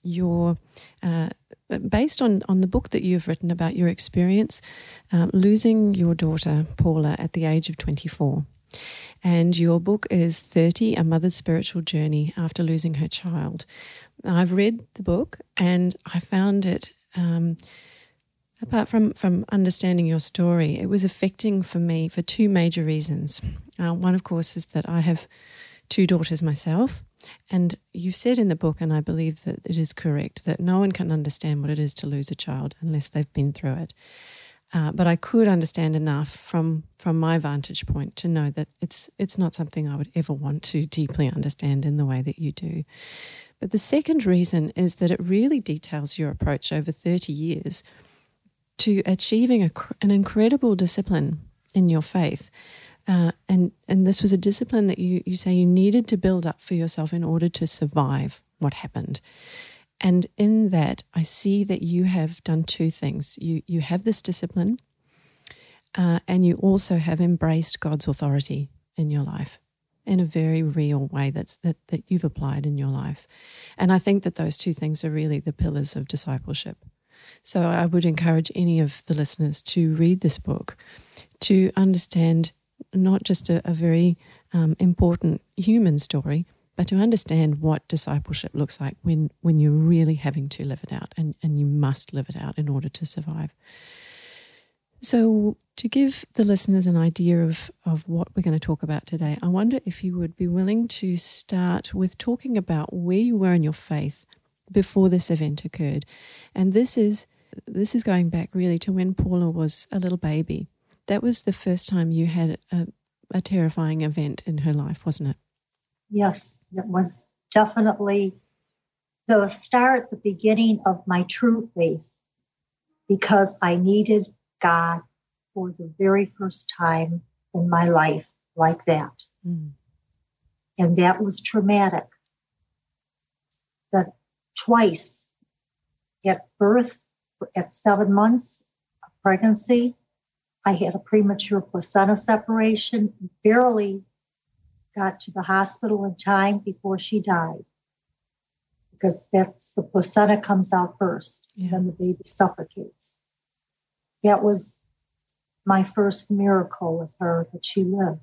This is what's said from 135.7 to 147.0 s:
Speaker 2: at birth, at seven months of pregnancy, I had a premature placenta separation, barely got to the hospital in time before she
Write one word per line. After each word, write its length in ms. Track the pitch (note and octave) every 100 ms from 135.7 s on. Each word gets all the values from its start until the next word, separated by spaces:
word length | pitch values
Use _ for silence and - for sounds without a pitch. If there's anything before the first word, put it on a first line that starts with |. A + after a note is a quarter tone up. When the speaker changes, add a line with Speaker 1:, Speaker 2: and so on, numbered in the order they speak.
| _ _ _ _ _
Speaker 2:
at 220 | F#3+ F#3 - _
birth, 400 | G3+ A#3+ A#3+ - _ _ _ _ F3+
at 180 | F#3 -
seven 400 | - G#3+ G3+ G#3
months 480 | G3 A3 B3 - - _ _ _ _
of 80 | - _
pregnancy, 720 | G3 F#3 A3 G#3+ - A#3+ B3 - _ _ _ _ _ _
I 80 | G3
had 200 | F3 G3
a 40 | G3
premature 640 | - G#3+ G3+ G3 - G3+
placenta 540 | - F3+ E3 G3+ G3
separation, 960 | G#3 - A3 A3 A3 A3 G#3+ - A#3 G#3 - F#3 _
barely 600 | G#3+ A#3 B3+ A3 G3+ G3 _ _ _ _ _ _ _ _ _
got 260 | G#3 F#3+ F#3+
to 100 | -
the 100 | F#3
hospital 640 | F#3 F#3+ G3 - A3 G#3
in 100 | G3
time 440 | F3 - G3 G3 G3+
before 380 | G3+ G3 G3
she 200 | F#3+